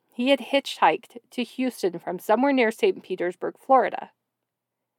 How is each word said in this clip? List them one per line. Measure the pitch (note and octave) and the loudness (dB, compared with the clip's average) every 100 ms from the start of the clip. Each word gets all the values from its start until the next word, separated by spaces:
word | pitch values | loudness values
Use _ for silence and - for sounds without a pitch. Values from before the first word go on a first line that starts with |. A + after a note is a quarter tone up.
| _ | _
he | - B3 | -4 0
had | C#4 | 0
hitchhiked | A3+ C#4 - - F3+ D#3+ - - _ | 0 -4 -4 0 2 2 -6 -20 _
to | - | -10
Houston | A#3 - B3+ - F#3+ E3+ | -8 -6 -6 -4 -6 -6
from | - F3+ | -10 -8
somewhere | - A3 C#4 | -2 2 2
near | C4 A3 | 2 2
Saint | - A3+ - | 2 0 0
Petersburg, | - F#3 F3 - - - | -6 -6 -6 -6 -10 -6
Florida. | - C4 G3+ - - _ _ _ _ _ _ _ _ | 2 4 4 -4 -14 _ _ _ _ _ _ _ _